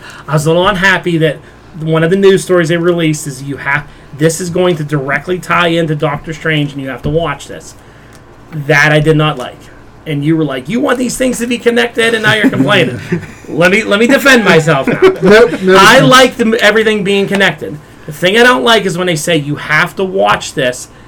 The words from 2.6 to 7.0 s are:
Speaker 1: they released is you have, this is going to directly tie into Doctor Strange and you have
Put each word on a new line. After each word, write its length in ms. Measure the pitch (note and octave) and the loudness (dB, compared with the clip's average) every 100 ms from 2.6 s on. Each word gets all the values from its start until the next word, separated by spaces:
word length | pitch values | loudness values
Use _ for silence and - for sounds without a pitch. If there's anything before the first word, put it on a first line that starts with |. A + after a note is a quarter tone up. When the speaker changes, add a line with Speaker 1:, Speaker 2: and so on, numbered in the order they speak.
| D#3+ | 2
Speaker 1:
they 60 | E3+ | 0
released 480 | F3 E3+ D#3+ D3+ D3 | 0 0 0 -2 -6
is 160 | B2+ | -12
you 160 | C#3 B2+ | -10 -8
have, 280 | C#3+ C#3+ D3 - - C3 | -4 -4 -6 -18 -20 -2
this 240 | D#3+ D#3+ | -2 -2
is 80 | F3+ | -4
going 260 | F3+ F3+ D#3 | 0 0 0
to 80 | |
directly 540 | D3 D3 C3+ C#3+ D#3+ F#3 | -4 -4 -2 -4 -4 -6
tie 300 | - E3+ F3 | -2 0 0
into 260 | E3 D#3+ | 0 -2
Doctor 380 | D3+ D#3 C#3+ E3+ | -2 -4 -4 -10
Strange 400 | D#3 D#3+ D#3 C#3+ | -6 -2 -2 -2
and 80 | C#3 | -6
you 60 | C3+ | -10
have 140 | B2 | -8